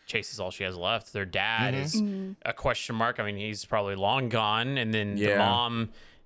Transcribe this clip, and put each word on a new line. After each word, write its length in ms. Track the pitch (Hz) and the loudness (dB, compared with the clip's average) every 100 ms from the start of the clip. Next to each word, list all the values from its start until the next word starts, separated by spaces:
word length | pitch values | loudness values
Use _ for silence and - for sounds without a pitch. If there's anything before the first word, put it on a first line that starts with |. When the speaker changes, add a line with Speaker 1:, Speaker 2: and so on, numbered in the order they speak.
| - | -6
Speaker 1:
Chase 260 | 110 - | -6 -4
is 60 | 107 | -6
all 100 | 92 | -6
she 140 | - | -4
has 120 | 95 90 | -4 -2
left. 380 | 90 113 - | 0 0 -2
Their 120 | 104 95 | -4 -2
dad 480 | 95 107 113 107 135 | 0 0 0 0 0
Speaker 2:
Mm-hmm. 80 | |
Speaker 1:
is 180 | 147 220 | 0 0
Speaker 3:
Mm. 340 | 208 190 190 202 | 0 -2 -8 -8
Speaker 1:
a 100 | - | -8
question 420 | - 135 117 - 113 | -2 -2 -2 -2 0
mark. 240 | 117 120 | 0 0
I 40 | |
mean, 120 | 104 101 | -2 -4
he's 280 | 107 101 - | -4 -6 -2
probably 300 | 110 101 98 | 0 0 0
long 340 | 98 135 123 | 2 2 2
gone. 500 | 113 107 110 127 139 | 2 2 2 0 0
And 120 | 110 | 0
then 220 | 110 104 101 | 0 0 2
the 60 | 104 | 4
Speaker 2:
Yeah. 120 | 101 | 6
Speaker 1:
mom, 520 | 113 120 120 117 113 - - - | 4 4 2 0 -4 -8 -20 -20